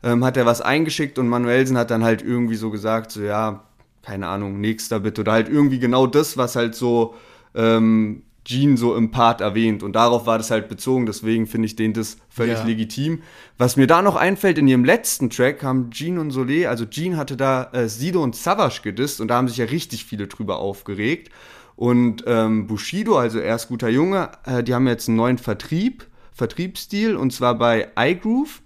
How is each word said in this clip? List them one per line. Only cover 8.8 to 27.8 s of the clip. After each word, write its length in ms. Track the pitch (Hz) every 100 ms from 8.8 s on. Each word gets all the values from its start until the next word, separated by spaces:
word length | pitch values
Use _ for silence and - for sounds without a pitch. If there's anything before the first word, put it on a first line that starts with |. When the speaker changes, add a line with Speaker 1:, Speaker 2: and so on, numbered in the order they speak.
| 120 113
Speaker 1:
im 140 | 110
Part 320 | 117 117 117
erwähnt. 400 | 101 104 113 104
Und 100 | 101
darauf 320 | 107 120 120
war 140 | 117 113
das 120 | 113
halt 200 | 110 107
bezogen, 340 | 101 131 131
deswegen 420 | 117 104 110 113 110
finde 200 | 113 110
ich 100 | 110
den 160 | 110
Diss 240 | 107 110 - _
völlig 300 | - 117 113
Speaker 2:
Ja. 40 |
Speaker 1:
legitim. 560 | 113 110 110 131 147 165 - - - -
Was 180 | 123 139
mir 100 | 131
da 140 | 165
noch 160 | 202 -
einfällt, 400 | 175 196 196 156
in 100 | 139
ihrem 200 | 127 127
letzten 420 | 226 - - 123
Track 340 | - 131 147
haben 280 | 139 131 120
Jean 280 | 117 160 180
und 140 | 151
Solé, 340 | 131 127 151 160
also 200 | 117 110
Jean 320 | - 175 165
hatte 180 | 135 127
da, 320 | 135 131 127
äh, 160 | 123 113
Sido 320 | 110 156 180
und 140 | 139 -
Savage 440 | 170 208 156 -
gedisst 380 | 107 101 143 -
und 80 | 113
da 80 | 120
haben 120 | 127
sich 100 | 117
ja 80 | 113
richtig 400 | 160 - 113 -
viele 220 | 107 98
drüber 320 | - 104 90
aufgeregt. 680 | 98 95 - 101 110 165 - - - - -
Und, 500 | - 120 123 120 113 120
ähm, 400 | 117 110 110 104
Bushido, 500 | 107 - 185 220 170
also 220 | 120 113
er 180 | 76 117
ist 100 | -
guter 200 | 120 117
Junge, 400 | 123 175 196 160 -
äh, 180 | - 123
die 120 | 120
haben 120 | 123 131
jetzt 220 | 113 -
einen 80 | 113
neuen 220 | 120 123
Vertrieb, 680 | - 104 - 160 233 - - - -
Vertriebsstil 840 | - 120 - 185 - - 202 220 190
und 160 | 131
zwar 240 | 120 123 117
bei 320 | 120 113